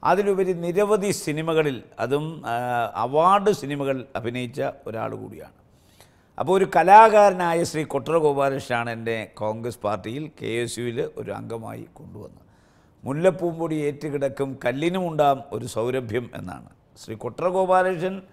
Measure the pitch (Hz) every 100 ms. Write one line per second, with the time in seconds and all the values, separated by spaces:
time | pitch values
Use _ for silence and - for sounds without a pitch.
0 | - 185 202 190 185 175 170 175 208 208
1 | 202 - - 151 160 160 151 123 - -
2 | 117 143 156 165 120 117 123 120 117 104
3 | 120 143 170 202 196 196 139 143 139 131
4 | 120 - 117 123 123 131 135 - - 110
5 | 110 110 107 - - _ _ _ _ _
6 | - _ _ - 131 190 190 180 165 202
7 | 226 208 202 185 175 170 170 151 151 -
8 | 117 165 151 139 139 135 - 120 120 113
9 | 113 113 107 - 107 110 120 113 104 104
10 | - 127 156 - 113 113 117 117 120 117
11 | 151 - 113 101 110 113 110 113 113 -
12 | - - - - _ _ _ _ _ _
13 | - 143 180 180 170 165 165 156 147 143
14 | 156 143 139 135 139 127 127 127 165 185
15 | 180 156 143 135 - 110 117 - 117 127
16 | 120 110 120 - 95 67 57 _ _ -
17 | - 107 123 110 170 185 185 185 185 185
18 | 185 190 185